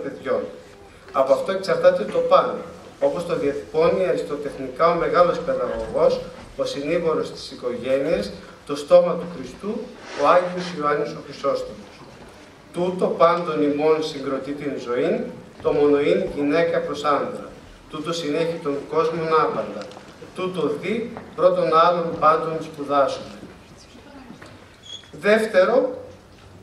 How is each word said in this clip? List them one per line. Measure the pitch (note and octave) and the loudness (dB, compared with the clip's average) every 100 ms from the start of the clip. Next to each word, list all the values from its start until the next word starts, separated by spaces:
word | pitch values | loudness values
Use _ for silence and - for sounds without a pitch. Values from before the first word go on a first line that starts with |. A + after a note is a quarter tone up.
παιδιών. | C#3 - - - - - - - - - - | -8 -8 -4 -2 -4 -10 -20 -20 -20 -20 -4
Από | - - | 0 2
αυτό | C3 - | 2 0
εξαρτάται | F#3+ F3 E3 F3 F3+ | -2 -2 4 4 4
το | - E3 | 0 -2
παν, | E3 F3+ - - - - - - | 4 4 4 -2 -10 -16 -20 -2
όπως | C#3+ F3 E3+ | 0 0 -4
το | D#3 | -2
διατυπώνει | C#3+ - - D#3 F3 F#3+ F3+ | -2 -2 -2 2 4 4 2
αριστοτεχνικά | D#3+ - D3 C#3+ C#3 C3 - E3 | 0 -2 -6 -6 -8 -8 2 2
ο | |
μεγάλος | E3+ D3+ E3 F3 E3 | 2 2 2 2 0
παιδαγωγός, | - C3 A#2+ A2+ - - E3 - - - - - | -2 -4 -4 -6 -6 0 2 2 -4 -16 -12 -8
ο | |
συνήγορος | - C#3+ D3 E3+ D#3+ - - | -6 -6 -4 -2 0 -2 -4
της | - - | -10 -16
οικογένειας, | C3+ B2 A2+ B2+ C3+ D3 F#3+ - - - - - | -10 -8 -6 -2 0 2 -2 -2 -10 -18 -16 -10
το | C#3+ | -8
στόμα | - F3 F3 | 6 8 8
του | - - C3 | 2 -6 -10
Χριστού, | B2+ - G3+ A#3 - - - - | -12 -10 -8 -6 -8 -14 -12 0
ο | F#3+ | 4
Άγιος | F3+ F3+ F3+ - D3 | 4 4 -2 -6 -2
Ιωάννης | D3 D3 C#3+ | 0 0 -2
ο | - | -8
Χρυσόστομος. | - C#3+ C#3 B2 - - - - - - - - - - - | -14 -4 -2 -2 -4 -12 -18 -20 -20 -20 -20 -20 -20 -20 -10
"Τούτο | F3 F3+ F3+ G3+ | -4 -2 0 0
πάντων | - E3 F3 E3+ D3+ | 4 4 4 0 0
ημών | D3 C#3+ D#3 D#3 | 0 2 4 2
συγκροτεί | - C#3 C3 C3 C#3+ | 0 -6 -4 -4 -4
την | C#3+ C#3+ B2 A#2+ | -6 -6 -6 -4
ζωήν, | B2+ F3 - - - - - | 0 0 0 -4 -12 -18 -6
το | D#3 | 0
μονοήν | C#3+ D3 C#3+ D#3 F#3+ - | 4 4 4 4 2 0
γυναίκα | C#3+ C#3+ D#3+ E3+ E3+ | -2 0 2 2 0
προς | D3+ C#3+ | -2 -2
άνδρα. | D3+ C#3 - - - - - - - | 0 0 -2 -8 -12 -16 -20 -20 -14
Τούτο | D3+ D3+ | -10 -6
συνέχει | D#3 D3 D3+ E3 E3 | -4 -2 0 -2 -2
τον | C#3+ C#3 - | -4 -6 -2
κόσμον | D#3 D#3 E3 D#3+ D#3 | 0 0 0 0 2
άπαντα. | C#3+ C3+ G#2 G2+ - - - - - | 2 0 -6 -8 -12 -16 -18 -18 -14
Τούτο | - F#3 F3+ C#3+ - | -6 -6 -2 -2 -2
δι | F3 A#3 - - - - | -4 -4 -4 -10 -10 2
πρώτον | F3+ F3+ E3 D#3+ | 4 4 4 6
άλλων | F3 F3 E3 D3 | 6 4 -2 2
πάντων | D3+ D#3+ D#3+ D#3+ | 4 4 2 -4
σπουδάσουμε". | D#3 D3 C#3 C#3+ C3 B2 - - - - - - - - - - - - - - - - - - - D3 | -8 -8 0 2 2 0 -10 -16 -18 -20 -20 -20 -20 -20 -20 -20 -20 -18 -20 -20 -20 -20 -18 -18 -18 -2
Δεύτερο, | F#3+ G#3+ A3 F#3 F#3+ B3+ - - - - - - - - | 4 4 4 4 6 4 2 -2 -14 -18 -20 -20 -20 -20